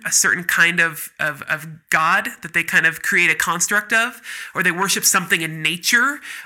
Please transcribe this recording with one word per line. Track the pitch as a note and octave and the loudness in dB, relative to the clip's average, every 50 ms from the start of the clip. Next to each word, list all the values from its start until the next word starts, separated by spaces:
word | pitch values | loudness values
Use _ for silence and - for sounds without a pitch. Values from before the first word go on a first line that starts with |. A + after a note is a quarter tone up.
| - | -6
a | - | -2
certain | - - - F#3 - F3+ F3 | 0 2 2 2 0 0 0
kind | F3 - - E3+ E3+ E3+ F3 | -2 2 2 4 2 4 2
of, | E3+ E3 D#3+ D3+ - - _ - | 0 0 0 -4 -12 -12 _ -6
of, | D#3 D#3 D3 C#3 - - | -4 -4 -4 -6 -6 -6
of | D#3 D#3 D3 E3 D#3 D#3+ _ - | -6 -6 -6 -12 -16 -16 _ -2
god | - E3 D#3+ D#3+ F3+ G3 G#3+ B3 A#3+ - - | 0 0 2 2 2 2 0 -2 -8 -10 -10
that | E3 - | -6 -2
they | E3+ E3 | -2 -2
kind | E3 - F3+ D#3+ | 2 2 2 2
of | E3 D#3+ - | 2 0 0
create | - - G3 F#3 F3 E3+ | -2 0 2 4 4 4
a | D#3+ | 4
construct | D#3 - - E3 F3 F3 - G#3 G#3 G#3 G#3 | 2 2 0 0 -2 0 0 0 0 0 0
of, | A#3 A3+ A3+ A#3+ B3 - - - - - - - - | 0 0 0 0 -4 -10 -16 -14 -14 -12 -12 -10 -4
or | - | 0
they | F#3 F3+ | 0 0
worship | E3+ F3 F#3+ G3 F#3+ G#3+ - | 2 0 0 0 0 0 2
something | - - G3 F3+ D3+ G3+ F3+ | 2 2 2 0 0 0 0
in | D#3+ E3 D#3+ D#3+ D#3 | 0 -2 -6 -4 -2
nature | D#3 E3 F3 - - - A#3+ A#3+ C4+ C#4+ D4 - - - - - | -2 -2 -2 -2 0 2 2 2 2 -2 -4 -10 -14 -16 -16 -10